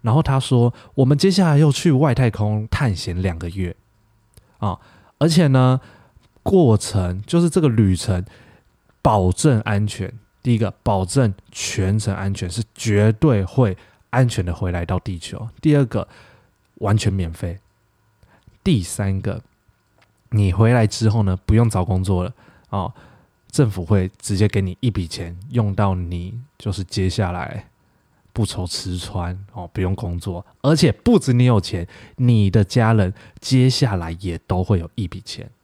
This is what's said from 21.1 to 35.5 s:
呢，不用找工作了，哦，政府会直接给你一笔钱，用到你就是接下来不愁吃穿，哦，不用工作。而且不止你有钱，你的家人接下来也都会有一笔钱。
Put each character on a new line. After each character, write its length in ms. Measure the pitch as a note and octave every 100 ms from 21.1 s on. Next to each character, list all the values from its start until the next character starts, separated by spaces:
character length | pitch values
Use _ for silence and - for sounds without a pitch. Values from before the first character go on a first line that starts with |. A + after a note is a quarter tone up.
| A2
呢， 140 | G2 F#2
不 80 | -
用 160 | A2 A#2
找 140 | F#2+
工 200 | F2+ F#2
作 200 | F#2+ F2+
了， 100 | F2+ - _ _ _
哦， 240 | G2 F2 - - _ _ _ _
政 180 | - A#2+
府 160 | F#2+
会 240 | E2 G#2 F#2 _
直 180 | - G2
接 100 | G#2
给 140 | G2+
你 160 | F#2+ F2+
一 100 | B2+
笔 160 | G#2+ E2
钱， 300 | - E2+ F2+ B2
用 240 | A#2+ G#2+
到 200 | G2 G2+
你 440 | F2+ F2 F2 F2 A#2 B2+ _
就 140 | G#2+
是 120 | G2
接 260 | F2+ - F#2
下 220 | G2 F#2
来 340 | F2 - - - _ _ _ _ _ _
不 120 | -
愁 200 | G2+ -
吃 320 | F2 - F#2 F2+
穿， 400 | - F#2 F2 F#2 G2
哦， 160 | - F2+
不 80 | -
用 140 | F#2
工 220 | F#2+ G2 F2
作。 280 | G2+ E2+ - _
而 140 | C#3
且 160 | D#3+ D3+
不 280 | - - A3
止 140 | -
你 100 | A#2+
有 140 | B2 A2
钱， 260 | - F2+ E2+ - - -
你 320 | B2 A2+ G2+
的 140 | G#2+
家 300 | F#2+ B2 A2+
人 200 | A2+ F#2 - - -
接 300 | - C3 B2+
下 260 | B2 B2
来 160 | F#2+ E2 E2+
也 180 | F#2+ E2 -
都 160 | F#2
会 160 | F#2 F#2+
有 100 | E2
一 120 | - F#2
笔 120 | F#2+
钱。 280 | - - -